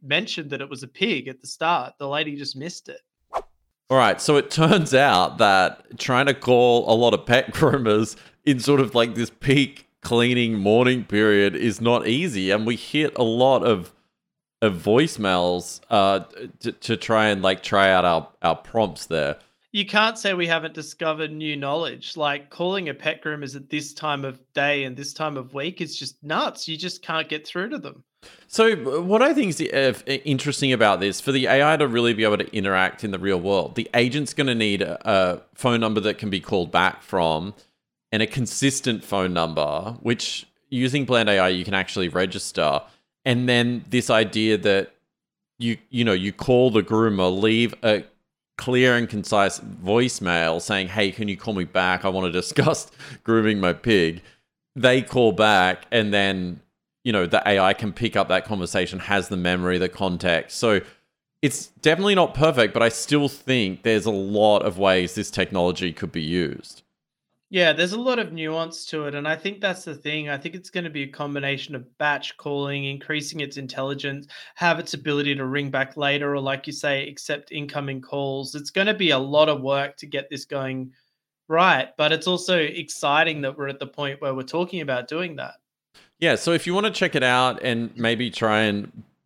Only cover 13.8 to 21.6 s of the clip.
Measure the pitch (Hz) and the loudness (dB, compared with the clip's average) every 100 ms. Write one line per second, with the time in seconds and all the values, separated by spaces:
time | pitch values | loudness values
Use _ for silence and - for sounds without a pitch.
13.8 | 87 _ _ _ _ _ _ _ 110 87 | -2 _ _ _ _ _ _ _ 0 0
14.8 | 95 120 160 - 98 90 87 90 - - | 2 4 2 0 0 2 2 -2 -6 -14
15.8 | - 110 98 95 - - 85 - 117 - | -2 2 4 2 -4 -16 -18 -12 -10 -8
16.8 | - 113 - 110 107 98 95 92 - 98 | -4 -4 0 2 2 2 0 0 0 4
17.8 | 95 92 87 82 - _ 85 80 - 113 | 6 6 4 2 -2 _ -2 -2 -2 -2
18.8 | 101 - - 80 71 - _ _ _ 202 | -2 -4 -6 -2 -2 -6 _ _ _ -6
19.8 | 202 208 220 226 202 180 170 165 160 156 | -2 0 0 0 -4 -2 -2 -2 -4 -10
20.8 | 151 - 160 156 151 156 156 147 | -14 -6 -4 -4 -6 -8 -8 -6